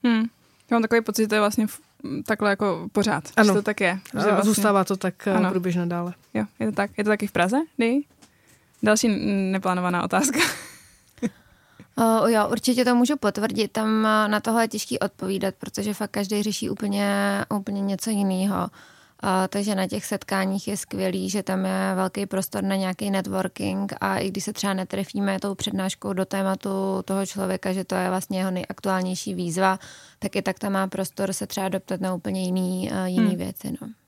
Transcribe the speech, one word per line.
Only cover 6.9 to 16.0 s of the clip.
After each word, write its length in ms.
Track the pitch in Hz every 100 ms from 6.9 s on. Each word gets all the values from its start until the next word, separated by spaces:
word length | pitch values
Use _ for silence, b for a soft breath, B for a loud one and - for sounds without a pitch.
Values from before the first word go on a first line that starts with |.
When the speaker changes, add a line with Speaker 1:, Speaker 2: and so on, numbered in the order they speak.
| -
Speaker 1:
Je 60 |
to 60 | 208
taky 160 | 208 208
v 60 |
Praze, 240 | 190 180 254 320 -
Dy? 220 | 233 269 285 _ b b b b b _
Další 240 | 214 214 233
n-, 440 | 202 208 196 190
neplánovaná 500 | 190 196 180 180 180
otázka. 360 | 185 190 285 285
<laughs> 60 | 339 B B B B B B - 240 b b b b b b - 226 226
Speaker 3:
O, 60 | 220
jo, 200 | 226 208
určitě 340 | 233 - 247
to 100 | 247
můžu 220 | 247 240 294
potvrdit. 560 | 208 202 220 208 208
Tam, 340 | - 220 220 220
eh, 220 | 214 214
na 120 | 214
tohle 240 | 226 226
je 40 | 226
těžký 300 | 233 - 240
odpovídat, 560 | - - 185 196 190 -
protože 360 | 202 - 208
fakt 160 | 202